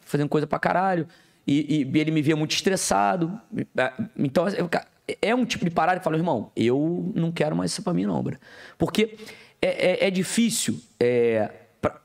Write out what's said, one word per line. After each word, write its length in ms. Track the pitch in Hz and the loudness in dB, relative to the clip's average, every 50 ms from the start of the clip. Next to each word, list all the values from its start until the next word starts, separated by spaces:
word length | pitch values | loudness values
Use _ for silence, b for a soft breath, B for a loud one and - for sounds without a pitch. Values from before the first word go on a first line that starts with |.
fazendo 300 | _ - - 143 147 139 | _ -4 -2 -2 0 2
coisa 160 | - 151 151 | 0 0 0
pra 120 | - 170 - | 0 -2 0
caralho. 480 | - 170 - 175 190 190 185 165 160 b b b b b b b b | 0 0 2 2 2 2 0 0 -2 b b b b b b b b
E, 360 | - 139 151 - - 156 151 | 0 0 0 2 2 0 0
e, 140 | 123 135 127 | 0 0 0
e 40 | 151 | 0
ele 100 | 151 160 | 0 2
me 120 | 160 156 | 0 2
via 120 | 135 156 156 | 2 2 2
muito 180 | 151 156 - | 2 0 -2
estressado. 880 | - - - 202 190 - - - 196 196 202 202 190 180 165 165 202 - - _ - - - _ - | -2 0 0 0 0 0 0 0 2 2 4 2 2 2 0 -2 -4 -10 -12 _ -6 -6 -6 _ -2
É, 160 | 123 127 123 - - - - - | -2 -2 -2 -2 -6 -8 -8 -2
então, 320 | - 147 135 131 180 165 202 | -2 -2 2 2 2 2 2
eu, 180 | 196 - 175 | 0 -2 -2
ca-, 200 | 170 - 160 - _ _ _ - - - - | -2 -2 -4 -4 _ _ _ -10 -10 -4 -2
é 140 | - 202 240 | 0 0 2
um 100 | 254 233 | 2 0
tipo 220 | - - 208 196 | -2 -2 -4 -4
de 40 | 170 | -2
parada 280 | 170 175 160 175 185 175 | 0 2 2 2 0 0
que 20 | |
eu 40 | - | 0
falo, 120 | 160 160 | -2 0
irmão, 340 | 160 175 170 139 107 - - - | 0 0 0 -2 -2 -4 -6 -2
eu 560 | - 113 117 127 143 151 165 175 180 170 180 - | 0 2 2 2 2 0 0 -2 -2 -4 -4 -2
não 160 | - 165 165 | -2 -2 -2
quero 240 | 165 165 151 156 165 | 0 -2 -2 0 0
mais 180 | 175 180 170 | -2 -2 -2
isso 100 | - - | -6 -4
pra 100 | - 190 | -4 -2
mim 140 | 170 175 - | -2 -2 -2
não, 160 | - - 131 | -2 -2 -2
bro. 160 | 127 135 135 - B B B B B B B B | -4 -4 -8 -10 B B B B B B B B
Porque 400 | 170 - - 214 214 220 B B 214 B B B B B B B | -2 0 2 0 0 0 B B -18 B B B B B B B
é, 460 | 180 185 - - - 185 175 - 170 | -2 -2 0 2 2 0 2 2 0
é, 0 | |
é 40 | 196 | 0
difícil, 720 | 180 190 170 - - 226 233 220 226 - - 113 - - - _ _ - | 0 0 -2 0 0 2 2 2 0 -2 -2 -4 -4 -6 -10 _ _ 0
é, 520 | 120 123 123 120 117 117 113 107 104 - - - - _ _ - | 2 2 4 4 4 4 4 2 0 -2 -4 -16 -20 _ _ -4
pra, 220 | - - - - | -4 -4 -4 -2